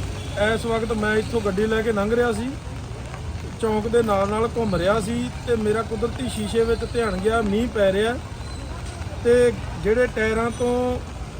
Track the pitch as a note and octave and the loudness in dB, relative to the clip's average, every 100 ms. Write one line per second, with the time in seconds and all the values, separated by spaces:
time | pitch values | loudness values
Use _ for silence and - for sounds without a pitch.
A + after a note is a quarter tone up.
0 | - - - - G#3 A3+ A#3 A3+ A3 A3 | -6 -6 -6 0 0 0 0 0 0 0
1 | G#3+ G#3+ G#3+ A#3 G#3 F#3+ A3 A3 A3 G#3+ | 2 2 2 0 0 0 2 2 2 0
2 | G3+ A#3+ A#3+ G#3+ B3 D4 - - - - | 2 2 2 0 -4 -6 -10 -10 -10 -10
3 | - - - - - - A3+ G#3+ A3 A#3 | -10 -10 -8 -8 -8 -4 0 0 2 2
4 | A3 G3 G3 G#3+ A#3 A#3+ A3 F3 F3+ A3 | 4 2 2 2 0 0 0 2 4 2
5 | G3 A#3+ B3 - - A3+ G#3+ G#3+ A3 A3+ | 2 -4 -4 -6 -2 0 2 0 0 -2
6 | A#3 - B3 A3 G#3 A3+ A3+ A3+ A#3 A#3+ | -2 -2 -6 -4 -2 0 2 0 0 0
7 | A3 F#3 G3+ A3+ G#3+ G3+ A#3+ A3 G3 F#3+ | 0 2 2 2 2 2 0 4 4 4
8 | A3+ B3+ - - - - - - - - | 0 -2 -6 -10 -8 -10 -10 -8 -8 -8
9 | - - A#3+ B3 A#3+ G#3 - - G3 A3+ | -8 -2 4 6 6 2 -6 -4 0 2
10 | B3 A#3 A3 A3 A#3 A3+ B3 B3 B3 B3 | 2 2 0 2 0 0 0 2 0 -2
11 | - - - | -6 -10 -10